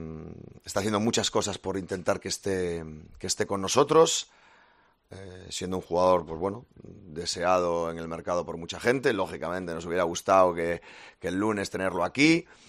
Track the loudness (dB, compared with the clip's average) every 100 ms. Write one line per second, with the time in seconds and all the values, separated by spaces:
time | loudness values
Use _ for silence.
0 | -10 -12 -14 -16 -18 -16 -6 -2 2 2
1 | 2 2 2 0 0 -2 -4 -4 -4 -2
2 | 0 -2 -4 -6 -2 0 0 -4 -8 -14
3 | -18 -10 -6 -4 -2 -2 2 2 6 6
4 | 6 2 -6 _ _ _ _ _ _ _
5 | _ -18 -16 -16 -12 -8 -6 -6 -2 4
6 | 6 4 2 -6 -6 -6 -14 -20 -20 -20
7 | -14 -10 -8 -2 2 4 2 0 -2 -6
8 | -8 -8 -4 -2 -2 -8 -10 -2 0 2
9 | 2 0 -2 -4 -4 -4 -6 -8 -4 0
10 | 0 0 4 6 6 4 -2 -4 -8 -20
11 | -20 -10 -6 -2 0 0 -4 -2 -2 0
12 | 0 4 4 4 0 -16